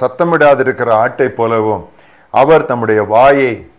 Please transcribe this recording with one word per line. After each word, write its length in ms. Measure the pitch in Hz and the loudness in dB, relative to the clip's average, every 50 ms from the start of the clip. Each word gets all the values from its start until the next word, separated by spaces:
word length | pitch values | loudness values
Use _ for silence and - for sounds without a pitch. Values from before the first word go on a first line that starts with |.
சத்தமிடாதிருக்கிற 880 | 127 123 - - 170 170 165 160 147 143 139 131 131 127 110 - 120 117 | -4 -6 -4 -4 -2 -2 0 2 2 2 2 2 0 -2 -2 -4 -2 -2
ஆட்டைப் 460 | 110 107 117 123 123 - 135 120 - | 0 0 0 -2 -2 -4 -4 -4 -2
போலவும் 540 | - 113 113 113 113 110 110 104 92 82 - _ _ _ _ _ _ _ _ | -4 -4 -2 -2 -2 -2 -2 -4 -6 -8 -16 _ _ _ _ _ _ _ _
அவர் 360 | - 113 139 147 160 147 - | 0 0 2 4 4 2 2
தம்முடைய 380 | - 123 120 113 110 107 107 104 | -2 -6 -4 -2 0 0 0 0
வாயை 640 | 98 107 117 131 143 143 139 131 123 110 92 - - _ | 0 2 4 4 4 4 2 0 -2 -4 -6 -12 -20 _